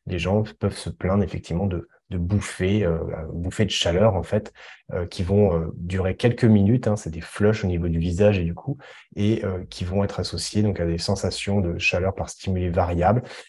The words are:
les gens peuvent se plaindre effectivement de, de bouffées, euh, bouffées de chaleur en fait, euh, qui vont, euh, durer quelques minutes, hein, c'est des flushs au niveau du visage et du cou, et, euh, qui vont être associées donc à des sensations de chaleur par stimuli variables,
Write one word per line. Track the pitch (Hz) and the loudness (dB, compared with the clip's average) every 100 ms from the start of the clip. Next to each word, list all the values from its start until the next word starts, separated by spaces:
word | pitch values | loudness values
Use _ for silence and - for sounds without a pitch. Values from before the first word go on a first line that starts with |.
| - | -8
les | 90 | -4
gens | 85 104 104 - | 0 0 0 -2
peuvent | 101 - | -4 -4
se | - | -10
plaindre | - 90 101 | -4 0 2
effectivement | 92 98 - 85 98 | 0 -4 -6 -2 -2
de, | 87 - _ - | -4 -8 _ -8
de | 90 | -4
bouffées, | 87 101 - - 92 104 | 0 0 -2 -2 0 2
euh, | 90 82 85 82 80 | 2 0 -4 -6 -8
bouffées | 82 87 - 104 | -6 -6 0 0
de | |
chaleur | - - 87 110 | 0 0 4 4
en | 95 | 2
fait, | 85 104 - - - - - | -2 -2 -4 -18 -20 -20 -8
euh, | 92 85 | -6 -6
qui | - | -4
vont, | 90 101 101 | 0 4 4
euh, | 85 80 - | 2 -2 -8
durer | 87 95 92 90 | -6 -2 -2 2
quelques | 123 120 | 2 4
minutes, | 120 107 98 131 113 | 6 6 6 4 2
hein, | 104 | -2
c'est | - | -4
des | 80 | -10
flushs | - - 104 107 | -10 2 2 4
au | 95 | 0
niveau | 87 87 | 0 0
du | 82 | 0
visage | 85 87 104 98 | 0 4 4 4
et | |
du | 85 | 0
cou, | 85 - 143 - - - | -4 -8 -8 -10 -20 -12
et, | - 104 110 | -2 0 0
euh, | 98 92 90 | -2 -6 -8
qui | - | -8
vont | 90 98 | -4 -2
être | 98 - | -2 -2
associées | 90 - - 104 | -6 -6 -4 0
donc | 107 95 | 0 0
à | 85 | -2
des | 85 | -2
sensations | - 98 95 - - 101 | -2 -2 -2 -4 -2 0
de | 87 85 | 0 -2
chaleur | - 90 92 | -2 0 -2
par | - 90 | -4 -8
stimuli | - - 92 90 | -8 -4 -2 0
variables, | 87 87 85 90 120 - - | 0 0 2 4 2 0 -14